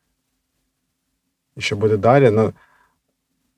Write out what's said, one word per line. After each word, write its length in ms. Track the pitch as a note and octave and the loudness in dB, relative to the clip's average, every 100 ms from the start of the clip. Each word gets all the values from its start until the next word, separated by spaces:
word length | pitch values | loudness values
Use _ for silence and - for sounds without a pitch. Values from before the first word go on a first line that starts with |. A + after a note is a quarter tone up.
| _ _ _ _ _ _ _ _ _ _ _ _ _ _ _ - | _ _ _ _ _ _ _ _ _ _ _ _ _ _ _ -14
і 60 | |
що 140 | - G#2 | -10 -4
буде 220 | G#2+ G#2+ | -2 0
далі. 320 | G#2+ C#3 C3 | 2 4 2
Ну, 240 | G#2+ G#2+ - _ _ _ _ _ _ _ _ _ | 2 -2 -6 _ _ _ _ _ _ _ _ _